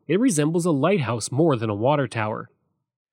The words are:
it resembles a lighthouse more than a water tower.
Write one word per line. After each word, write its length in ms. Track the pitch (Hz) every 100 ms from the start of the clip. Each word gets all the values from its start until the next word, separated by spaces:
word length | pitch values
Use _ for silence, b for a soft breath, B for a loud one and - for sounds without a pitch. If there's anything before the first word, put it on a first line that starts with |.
| -
it 120 | 190
resembles 460 | 262 151 151 175 175
a 60 |
lighthouse 600 | 139 165 202 113 120 -
more 240 | 131 165 120
than 140 | 113
a 60 | 101
water 320 | 127 147 127
tower. 420 | 113 107 117 - _ _ _ _ _ _